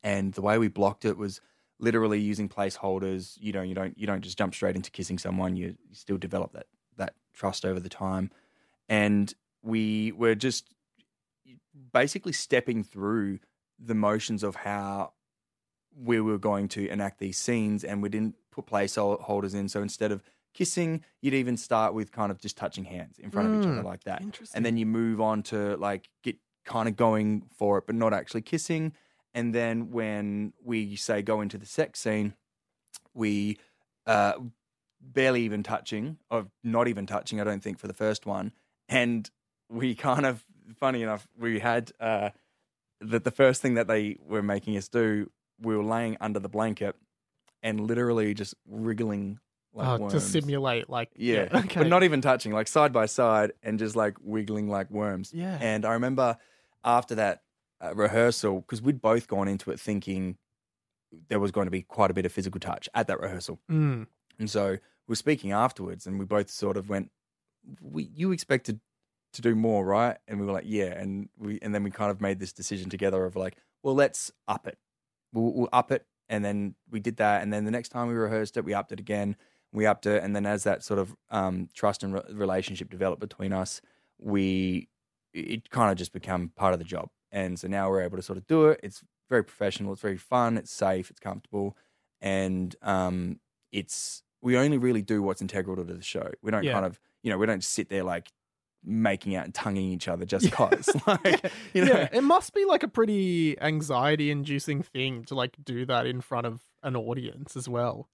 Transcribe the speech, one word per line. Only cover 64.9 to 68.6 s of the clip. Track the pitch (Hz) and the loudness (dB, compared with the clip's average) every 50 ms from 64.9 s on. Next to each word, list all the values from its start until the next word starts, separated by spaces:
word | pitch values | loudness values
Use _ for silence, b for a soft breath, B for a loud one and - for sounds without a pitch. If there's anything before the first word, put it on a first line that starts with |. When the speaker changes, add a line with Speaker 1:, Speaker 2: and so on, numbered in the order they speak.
| _ _ _ - | _ _ _ -6
Speaker 1:
we're | 117 | -6
speaking | 107 - 147 151 127 - 98 | -2 2 2 0 2 0 -2
afterwards, | 98 104 117 127 - - 95 90 87 87 - 92 | 2 2 2 2 2 -2 -8 -8 -8 -10 -8 -8
and | 95 98 | -6 -6
we | 98 | -4
both | 95 107 104 101 - | 0 2 0 0 0
sort | - - - 104 98 104 | -4 -2 -2 0 0 0
of | 95 101 | -2 -2
went, | 104 95 98 - _ _ _ _ _ _ _ _ _ _ _ - 139 - | -2 -4 -4 -6 _ _ _ _ _ _ _ _ _ _ _ -20 -20 -18
"We, | - 131 147 156 147 - 117 | -18 -10 -8 -8 -8 -8 -6
you | 147 165 190 | -4 0 0
expected | 185 170 - _ 139 127 | 0 -2 0 _ 0 0